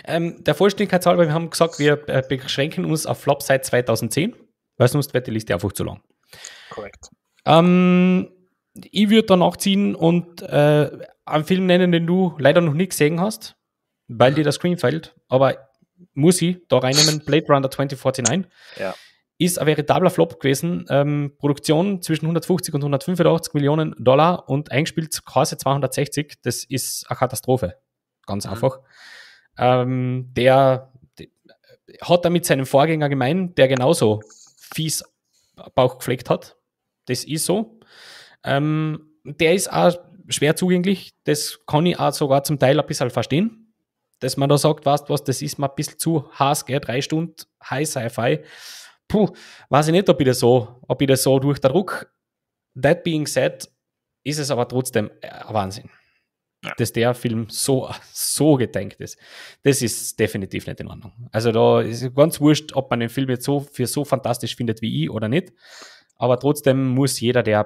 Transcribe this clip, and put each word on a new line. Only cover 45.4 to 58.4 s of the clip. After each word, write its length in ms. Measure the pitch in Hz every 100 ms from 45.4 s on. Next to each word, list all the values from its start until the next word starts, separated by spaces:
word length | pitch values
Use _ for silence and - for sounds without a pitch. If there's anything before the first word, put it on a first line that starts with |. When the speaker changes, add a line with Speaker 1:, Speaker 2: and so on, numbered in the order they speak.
Speaker 1:
ist 160 | 147 -
mir 100 | 139
ein 60 |
bisschen 240 | - 147 -
zu 320 | - 165 131 -
heiß, 280 | 139 151 -
gell? 140 | 135
Drei 200 | - 120
Stunden 320 | 139 156 165 - - _ -
High 200 | 131 156
Sci-Fi. 560 | 135 113 - 117 156 - - - - - _ -
Puh, 220 | 208 202 - - - -
weiß 200 | 131 151
ich 40 |
nicht, 160 | 165 196
ob 100 | 175
ich 60 | 135
das 140 | 123
so, 400 | 120 127 113 - -
ob 120 | 131
ich 40 | 135
das 140 | 131
so 160 | - 135
durch 200 | 135 143
den 100 | 135
Ruck. 400 | 151 208 - - _ _ _ _ _ _ -
That 240 | 139 175
being 220 | 175 156 147
said, 440 | - 131 - - _ _ _ _ _
ist 140 | - 151
es 120 | 139
aber 160 | 123 120
trotzdem, 440 | 123 127 113 104 -
äh, 80 | -
ein 240 | - -
Wahnsinn, 360 | 110 95 104 - _ _ _ _ _ _ _
Speaker 2:
Ja. 80 | - -
Speaker 1:
dass 120 | 113
der 200 | - 117
Film 360 | 123 123 113 107
so, 420 | - - 131 - - -
so 440 | - - -